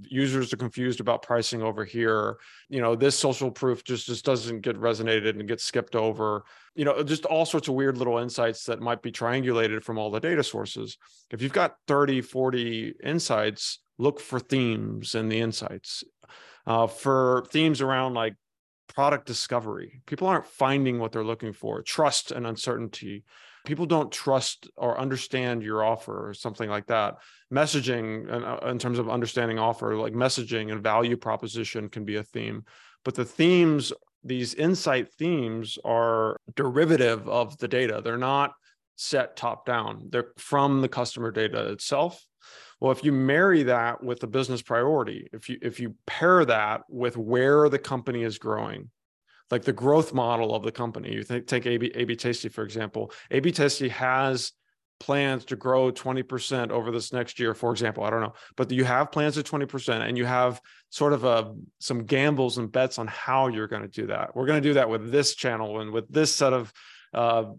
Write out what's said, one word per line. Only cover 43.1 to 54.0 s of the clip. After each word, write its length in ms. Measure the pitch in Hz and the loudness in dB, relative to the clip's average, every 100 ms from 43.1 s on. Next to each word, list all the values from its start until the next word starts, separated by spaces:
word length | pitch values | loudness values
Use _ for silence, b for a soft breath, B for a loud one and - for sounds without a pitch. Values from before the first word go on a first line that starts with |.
marry 520 | 135 131 147 196 170 | 2 4 4 6 6
that 380 | 127 123 117 120 | 4 2 2 -2
with 200 | 127 123 | -6 -6
the 60 | 120 | -2
business 340 | 131 127 123 | -2 -2 -4
priority, 640 | - 117 131 156 104 107 - | -2 0 2 2 0 -6 -12
if 160 | 113 - | -14 -12
you, 100 | 123 | -8
if 200 | 120 - | -6 -6
you 140 | 120 - - | -8 -10 -10
pair 380 | - 170 185 139 | 2 6 8 6
that 380 | 110 107 113 - | 4 2 -2 -6
with 300 | 127 123 117 | -4 -4 -4
where 500 | 110 120 135 143 147 | 0 4 6 8 6
the 100 | 139 | 4
company 440 | - 131 120 120 | -2 -4 -2 -2
is 140 | 117 107 | -4 -4
growing, 520 | 110 107 107 104 107 _ _ _ b b _ | -4 -2 -4 -8 -14 _ _ _ b b _
like, 120 | 123 | -2
the 100 | 135 | 0
growth 400 | 104 127 156 156 | 2 6 6 4
model 400 | 135 117 117 113 | 0 0 2 0
of 80 | 110 | -2
the 100 | 113 | -4
company, 400 | 117 120 110 110 | -4 -6 -6 -8
you 120 | 110 | -8
think, 240 | 104 120 120 | -4 -6 -2
take 180 | 127 120 | -2 0
A 120 | 120 | 0
B, 140 | 123 117 | -2 -2
A 80 | |
B 120 | 117 117 | -4 -2
Tasty, 340 | 123 117 110 | -4 -4 -6
for 140 | - | -8
example. 480 | 107 110 107 110 107 B B | -8 -6 -6 -6 -8 B B
A 80 | 135 | 0
B 120 | 160 | 2
Tasty 380 | - 143 - 131 | 2 2 2 -2
has 640 | 113 | -2